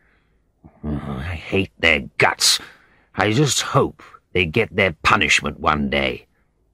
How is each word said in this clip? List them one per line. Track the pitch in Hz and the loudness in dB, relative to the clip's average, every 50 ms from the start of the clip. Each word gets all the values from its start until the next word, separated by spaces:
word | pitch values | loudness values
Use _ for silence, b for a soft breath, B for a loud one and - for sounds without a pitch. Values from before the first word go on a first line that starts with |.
| _ _ _ _ _ _ _ | _ _ _ _ _ _ _
<sighs> | _ _ _ _ _ - - _ _ - | _ _ _ _ _ -20 -20 _ _ -8
I | 76 73 71 69 73 71 64 69 87 90 | -8 -8 -6 -8 -8 -10 -8 -8 -8 -10
hate | 80 - - - 98 98 - _ - | -10 -8 -4 -4 -4 -4 -4 _ -2
their | - 82 80 73 67 - _ - | 2 2 2 2 0 -4 _ 0
guts. | - 101 - - - - - - B B B B B B B B B B B | 2 2 2 2 0 0 0 0 B B B B B B B B B B B
I | - 98 104 | -2 0 2
just | 107 123 151 139 - - | 2 2 2 2 0 -2
hope | - - - 139 113 80 - _ - - - - _ _ - | -2 0 2 2 2 0 -2 _ -20 -20 -20 -20 _ _ -2
they | 92 92 | 0 0
get | 82 76 113 107 - - | 0 2 0 0 0 0
their | 95 101 92 | 0 0 0
punishment | 78 - - - - 104 95 73 - - 69 73 73 - | 0 0 0 2 2 2 2 2 0 0 -2 -4 -8 -2
one | 73 82 76 73 71 67 | 0 0 0 2 0 -2
day. | 67 69 69 65 62 58 - _ _ _ _ _ _ _ _ _ | -2 -2 -2 -2 -4 -6 -12 _ _ _ _ _ _ _ _ _